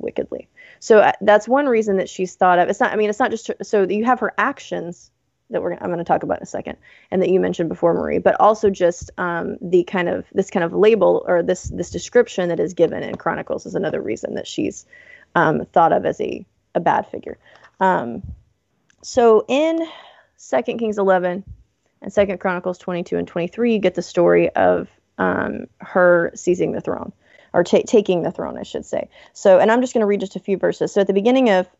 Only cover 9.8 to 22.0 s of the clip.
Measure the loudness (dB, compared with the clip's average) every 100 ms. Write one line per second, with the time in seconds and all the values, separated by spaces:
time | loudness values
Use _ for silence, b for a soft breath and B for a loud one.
9.8 | 0 -2 -2 -4 -4 -6 -4 -2 -2 2
10.8 | 2 4 2 2 0 0 0 -4 -6 -10
11.8 | -8 -10 0 0 0 -2 -4 -2 -4 0
12.8 | 0 0 -8 -6 -6 -6 -6 -8 -6 -6
13.8 | -4 -4 -6 -8 -8 -10 -8 -6 -6 -8
14.8 | B B B B B 0 2 0 0 2
15.8 | 4 2 0 -4 -6 -8 -14 _ _ -4
16.8 | 0 -2 -4 -12 -14 -16 b b b -2
17.8 | 0 0 -4 -10 -12 -16 _ _ _ _
18.8 | _ _ -6 2 4 4 2 0 0 -2
19.8 | -4 B B B B _ -4 -4 -2 -4
20.8 | -4 0 2 2 0 -4 -10 -20 _ _
21.8 | _ _